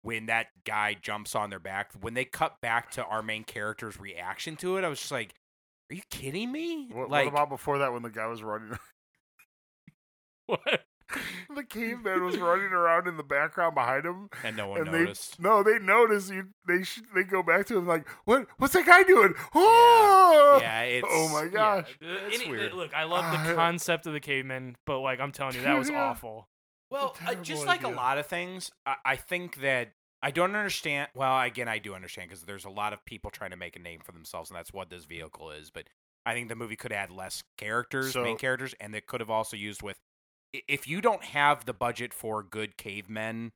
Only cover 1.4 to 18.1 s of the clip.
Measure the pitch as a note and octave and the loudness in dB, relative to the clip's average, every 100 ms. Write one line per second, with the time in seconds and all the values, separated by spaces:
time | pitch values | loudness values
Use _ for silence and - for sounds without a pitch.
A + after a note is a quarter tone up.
1.4 | G#2 F#2+ F2 F#2+ G2+ G2+ G#2+ A#2+ C3+ - | -4 -8 -8 -8 -8 -10 -8 -6 -6 -4
2.4 | D#3+ - A#2+ A#2 - - G#2 A2 A2 G#2+ | -4 -4 -2 -2 -2 -10 -6 -6 -4 -8
3.4 | G#2+ A#2 G#2+ G#2+ A2+ G2 G2 E2+ F2+ G2 | -8 -8 -8 -8 -12 -14 -16 -12 -10 -10
4.4 | - D#3 F3+ F#3+ F3+ C#3 - C3+ A2 - | -10 -8 -4 -2 -2 -4 -6 -6 -8 -12
5.4 | _ _ _ _ _ E3+ - - C3+ D#3+ | _ _ _ _ _ -18 -14 -12 -8 -6
6.4 | A#3+ C#4+ E4+ E4 C4 B2 B2+ C#3+ C#3+ C#3+ | -6 -6 -6 -8 -10 -10 0 2 2 2
7.4 | D3 C3+ - C#3+ C#3 A#2+ A#2 A2 A2 A#2 | 0 -2 -2 0 0 -2 -8 -8 -8 -8
8.4 | G#2+ G#2+ A2 A#2 - _ _ _ _ _ | -8 -8 -8 -14 -14 _ _ _ _ _
9.4 | _ _ _ _ _ _ _ _ _ _ | _ _ _ _ _ _ _ _ _ _
10.4 | - - - D4 _ _ _ C#4 - F3+ | -6 -4 -2 -4 _ _ _ -10 -10 -12
11.4 | F3+ C#4+ B3+ G#3+ A3+ A#3 G#3+ F#3+ F3+ F3+ | -12 -12 -10 -8 -6 -4 -2 -2 0 0
12.4 | F3 F3+ G3 F#3 E3+ E3 F3+ E3 C#3+ C#3+ | 2 2 2 2 4 4 2 -6 -2 0
13.4 | D#3 - E3+ D3 A#2+ C3+ E3 F3+ G3+ - | 0 0 0 2 0 0 -2 -8 -14 -8
14.4 | A2+ A2 G2+ G2+ D#3 E3 F3 G2+ - - | -8 -6 -6 -4 -2 0 0 -2 -14 -4
15.4 | F3 G#3+ G3+ A3+ F#3+ G#3+ A3+ G#3 F#3+ F#3+ | 4 6 6 2 4 6 6 4 -2 -8
16.4 | F#3+ _ - F3 F#3 - A3 F#3+ F#3 F#3+ | -10 _ 0 0 0 -10 -2 -2 2 0
17.4 | F3 F3 G3 A3 F3 E3 D3 | 4 2 4 -2 2 0 -2